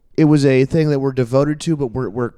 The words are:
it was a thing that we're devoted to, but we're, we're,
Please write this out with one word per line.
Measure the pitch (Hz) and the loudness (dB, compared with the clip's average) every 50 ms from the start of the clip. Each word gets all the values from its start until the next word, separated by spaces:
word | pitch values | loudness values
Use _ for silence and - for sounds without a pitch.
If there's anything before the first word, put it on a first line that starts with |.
| _ _ - | _ _ 0
it | - 160 | 2 2
was | 147 151 147 139 | 4 4 4 4
a | 139 131 127 131 | 4 4 2 2
thing | 135 - 165 156 151 | 2 0 0 0 0
that | 147 135 | 0 -2
we're | 135 139 | -2 -2
devoted | 127 127 127 113 127 135 147 151 151 147 | -2 -2 -2 0 0 0 0 0 -2 -4
to, | - 170 160 | -4 -4 -4
but | 143 143 | -4 -4
we're, | 120 110 131 127 98 | -6 -6 -6 -8 -6
we're, | 98 123 120 117 - | -6 -6 -6 -8 -8